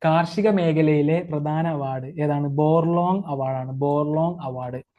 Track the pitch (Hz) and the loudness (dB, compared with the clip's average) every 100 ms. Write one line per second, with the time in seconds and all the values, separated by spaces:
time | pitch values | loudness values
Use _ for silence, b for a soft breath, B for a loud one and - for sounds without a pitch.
0 | 160 160 165 - 214 196 165 156 156 151 | 2 2 2 0 2 4 2 4 4 4
1 | 147 165 170 151 151 156 165 147 135 131 | 2 0 -2 -4 -2 -2 -2 -4 -4 -6
2 | 127 160 147 143 143 139 151 165 165 170 | -8 -4 -2 0 -2 2 4 4 4 2
3 | 180 196 165 139 131 131 127 135 143 147 | 2 0 -2 -4 -4 -4 -6 -2 0 0
4 | 147 156 170 175 135 127 123 127 - | 0 0 -2 -4 -8 -8 -10 -12 -14